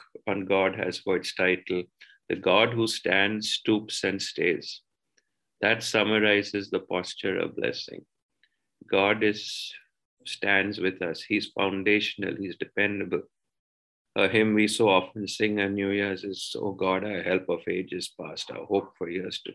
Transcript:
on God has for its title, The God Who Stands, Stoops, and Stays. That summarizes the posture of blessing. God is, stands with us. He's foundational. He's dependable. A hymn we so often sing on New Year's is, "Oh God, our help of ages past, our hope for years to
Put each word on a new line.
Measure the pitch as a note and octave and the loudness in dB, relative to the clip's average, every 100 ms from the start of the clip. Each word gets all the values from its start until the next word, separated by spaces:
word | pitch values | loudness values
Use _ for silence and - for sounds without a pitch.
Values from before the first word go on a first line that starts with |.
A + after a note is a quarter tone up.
| - - - | -20 -12 -4
on | G2 F#2+ | -4 0
God | F#2+ F#2+ F#2 | 2 2 0
has | F#2 - | -4 -4
for | - F2+ | -2 -2
its | - | -2
title, | - F#2 F#2 - F2+ F2+ _ - _ - | 0 2 2 0 -4 -4 _ -20 _ -6
The | F2+ | -2
God | F#2+ F#2+ A#2+ | 4 4 4
Who | A#2 A2+ | 2 -2
Stands, | - - F#2+ G2+ G#2+ G#2+ | -2 0 2 2 0 -4
Stoops, | - - G#2+ G#2+ - | -4 2 0 0 -4
and | G2 G2 | -2 -2
Stays. | - - E2+ E2 - - _ _ _ _ _ _ _ - | -4 0 0 0 -4 -16 _ _ _ _ _ _ _ -2
That | G#2 A#2 | 0 0
summarizes | - A2 G#2 G#2+ G#2+ G2+ G2+ G#2 G2 | 0 2 4 4 4 4 2 -4 -2
the | F#2+ | -4
posture | - F#2 F2+ - G2 F#2 | -2 -4 -4 -4 -2 0
of | F2+ - | -2 -2
blessing. | - - - - - _ _ _ _ _ _ _ - | -4 -4 -10 -14 -20 _ _ _ _ _ _ _ 0
God | G2 G2 A2 | 2 4 4
is, | G#2+ G#2 - - - - _ _ _ _ - | 2 0 -6 -10 -12 -14 _ _ _ _ -14
stands | - G2+ G2 G2+ G#2 | -4 2 2 2 0
with | F#2 F#2 | -2 -2
us. | F2 D#2+ | -6 -6
He's | - G#2+ - | -2 -2 -2
foundational. | - G2 F#2+ F#2+ G#2 G2+ - G2 - | -2 -2 0 2 2 0 -4 -6 -4
He's | F#2+ E2+ | -8 -8
dependable. | - - G2+ G2+ F#2 F#2 - _ _ _ _ _ _ _ _ - | -6 -2 -2 -2 -2 -4 -4 _ _ _ _ _ _ _ _ 2
A | F#2+ | 4
hymn | A2 A2 | 4 4
we | G#2+ G#2 | 6 4
so | - A2 | 4 6
often | F#2+ - A2+ G2 | 6 4 -8 -8
sing | - G#2+ G#2 | -2 0 2
on | G2+ | 0
New | G2+ G2 | 0 0
Year's | G2+ G2+ F#2 | 0 0 -2
is, | G#2 F#2 - - | -6 -8 -8 -4
"Oh | G2+ | -4
God, | F#2 F#2+ F#2+ | -2 0 0
our | G#2 F#2+ | 0 -4
help | F2 F#2 F#2 | 0 0 0
of | E2+ - | -4 -2
ages | F2+ F#2 F#2 - - | -4 -4 -6 -8 -10
past, | D#2+ D#2 - | -12 -10 -10
our | - | -10
hope | D2 G2 - - | -2 -2 -2 -8
for | E2+ | -6
years | F2 F#2+ - | -6 -6 -8
to | - | -12